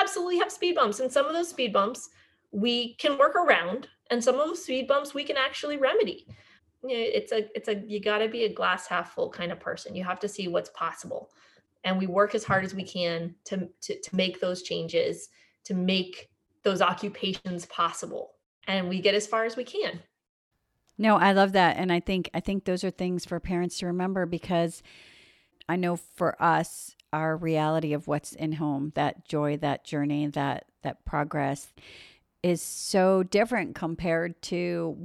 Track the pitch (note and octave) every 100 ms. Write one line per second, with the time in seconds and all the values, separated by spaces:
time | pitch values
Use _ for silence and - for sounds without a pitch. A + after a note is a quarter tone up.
0 | F#4 F#4 F4 F4 F4+ - F4+ E4+ A3+ G3+
1 | C4 C#4 C#4+ E4 F4 - A#3+ G3+ G3+ B3+
2 | - _ _ _ _ G#3 A#3 A#3+ A#3 -
3 | D4+ C#4 C#4+ F4 E4+ F#3 F3 A3+ - _
4 | _ A#3+ A#3+ B3+ D#4 E4+ - C4 C4 C#4
5 | C#4+ C#4+ C#4+ C#4+ C4+ - D4 D4 C4+ G4+
6 | C#4 - - - _ _ _ _ B3+ A#3
7 | A3+ G#3 G#3+ A3+ G#3+ G#3 A#3 G3+ A3 G#3
8 | G#3 G#3 A3 A3 A3 F3 F#3 F#3 - F3
9 | F3+ - F3+ - F3 E3+ F3 E3+ - F3+
10 | F#3 F#3 G3+ - F3+ F3 F3 - E3 -
11 | F3 - - _ _ _ _ _ F#3 F#3+
12 | F#3+ F#3 G3+ A3 - F#3+ F#3+ F#3+ F#3 F#3
13 | E3+ E3 E3+ - - F#3+ F3 - - -
14 | - F#3 F#3 F#3 F#3 F3+ - E3+ E3 E3+
15 | E3+ E3+ - _ _ _ - F#3 F#3 F#3+
16 | F3+ - - _ _ _ G3+ F3+ F3+ F#3+
17 | G3+ - F#3+ F#3 F#3 F3 - - E3+ -
18 | - - - _ _ _ - F#3+ F3+ F#3
19 | G3+ G3+ G#3 A3+ A3+ A#3 A#3+ G4+ F#3+ E3+
20 | - _ _ _ _ _ _ _ _ -
21 | A3 G3+ F#3+ G3 G3 F#3+ E3+ - F#3 F3
22 | - F#3+ E3 E3+ - G3 G3 F3+ F#3+ -
23 | F3+ F3+ - E3+ - F3 F3+ - F3+ F3+
24 | F#3 F#3+ F3 E3+ - F3 E3+ - - -
25 | - - - _ _ _ - F3+ F3 F3
26 | - - E3+ - E3+ D#3+ E3+ - - -
27 | _ D#3 D#3+ D#3+ E3+ D#3 D#3 D#3+ D#3 D3
28 | D3+ D3 - - D#3 D#3 D3+ C#3 D3 -
29 | C#3+ - - D3+ D3 D3 D3 C#3 - D3+
30 | C#3+ D3 D3 C#3+ C#3+ B2+ - _ C#3+ -
31 | - D3+ D3 D3+ C#3 C#3 - - - -
32 | - - _ _ F3+ E3+ - - - G3
33 | F#3 F#3+ F#3 G3+ A#3 A#3 F3 - D#3+ E3
34 | E3+ E3 F3 E3+ - F3 F3 E3+ E3 D3+